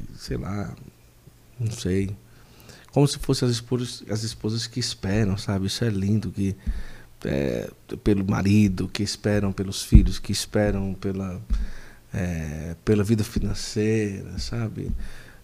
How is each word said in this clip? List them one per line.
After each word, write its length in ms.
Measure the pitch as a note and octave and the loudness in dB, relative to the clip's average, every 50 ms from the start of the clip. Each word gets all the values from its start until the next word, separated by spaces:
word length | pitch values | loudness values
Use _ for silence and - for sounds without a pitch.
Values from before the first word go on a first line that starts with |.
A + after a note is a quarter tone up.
| - - - | -8 -10 -12
sei 200 | - - - - A#2+ | -12 -10 -8 -6 -6
lá, 360 | - F2+ G2 G#2 G2 - - - - - - _ - - - _ _ - - - - - - - | -6 -6 -6 -6 -6 -8 -10 -14 -18 -20 -20 _ -20 -20 -20 _ _ -20 -20 -20 -20 -18 -10 -6
não 120 | A#2 A2+ | -4 -4
sei. 400 | - - - F2 F#2 G2 G2 G2 G2+ - - - - - - - - - - - - - - - | -4 -4 -2 -2 0 0 0 -2 -4 -8 -14 -20 -20 -20 -20 -20 -20 -20 -20 -20 -20 -20 -20 -2
Como 160 | - C#3 C#3+ | 2 4 4
se 120 | C#3 - - | 4 4 0
fossem 280 | - - C#3 - C3 | -2 0 0 2 2
as 80 | B2 A#2+ | 2 0
esposas, 480 | A#2 A#2 - C3 B2 B2 A#2+ - - - - | 0 -2 -2 -2 -2 -2 -4 -8 -10 -8 -4
as 120 | - A2 A2+ | -4 -4 -4
esposas 420 | A2 - - - G#2+ A2 A2+ A2+ | -4 -6 -6 -4 -4 -2 -4 -4
que 140 | - - B2 | -6 -6 -6
esperam, 560 | A#2+ - - - - G2 G2 G#2+ A2+ G2 F2+ | -6 -6 -6 -6 -4 -2 0 2 2 2 0
sabe? 300 | F#2 - - G2+ G2 F#2+ | -2 -2 -2 -2 0 0
Isso 180 | G2 - - A2+ | -2 -2 -2 -2
é 40 | A#2 | -2
lindo, 420 | G#2 G2 F#2+ G2 G#2+ G#2+ G2 F#2 - | 0 0 2 2 2 2 0 -2 -2
que, 240 | - G2 F#2+ F2+ - - - - - - - - - - - - - - | -2 -2 -2 -2 -2 -2 -4 -2 -2 -4 -8 -10 -14 -16 -18 -14 -8 -4
é, 460 | - D2 C#2 C#2+ C2+ A#1+ A#1 G#1+ - - - - - - - - | -2 0 0 0 0 0 -2 -4 -8 -10 -16 -14 -12 -12 -2 2
pelo 220 | G#2+ G#2 G2 G2 F#2+ | 2 4 4 4 2
marido, 600 | F#2+ E2 F2+ G2 G2+ G#2+ G#2 G2+ F#2 F#2 F#2+ G2 | 2 2 4 6 6 6 6 6 4 0 -2 -4
que 140 | - - G#2 | -4 -4 -4
esperam 480 | G2+ - - - G#2+ G#2 G#2 G2+ G2 F#2+ | -4 -4 -4 -2 0 0 2 0 0 -2
pelos 320 | - G2 F#2+ G2 - - | -4 -4 -6 -6 -8 6
filhos, 340 | - - - F#2 F#2 - - | 10 10 10 10 8 4 0
que 140 | - - G2+ | -2 -2 -2
esperam 600 | - - - - G#2+ G#2 F2+ F2+ G2 G2 G2 F#2+ | -4 -2 0 0 2 2 2 2 0 -2 -4 -4
pela, 460 | F2+ - G2+ F#2+ F#2+ F#2+ F#2+ F2+ F#2 A2+ - - - - - - - - - - - - - - | -4 -4 -4 -4 -4 -4 -6 -8 -8 -4 -2 0 0 0 -2 -4 -8 -12 -16 -18 -20 -16 -8 -6
é, 640 | G2+ F#2 F2 F2 E2 D#2+ D#2 D2 D#2 D#2 E2+ E2+ - - | -4 -2 -2 -2 -4 -4 -6 -6 -6 -8 -8 -10 -4 0
pela 200 | - G#2+ G#2 G2+ | 2 2 4 4
vida 180 | G2 A2+ G#2 G#2 | 4 2 2 2
financeira, 1120 | - - - - G2+ G2+ - - - - A2 G#2 A2 A2 A2 G#2+ G2+ G2 G2 F#2 F2+ F2+ F#2+ | 0 -2 -2 0 0 -2 -4 -6 -6 -2 0 0 2 2 2 0 -2 -4 -6 -8 -10 -8 -8
sabe? 500 | - - - A#2 A2+ G#2+ - - F#2 F#2 - - - - - - - - - - | -6 -6 -4 -4 -4 -4 -6 -6 -6 -4 -4 -4 -4 -6 -10 -10 -14 -16 -20 -20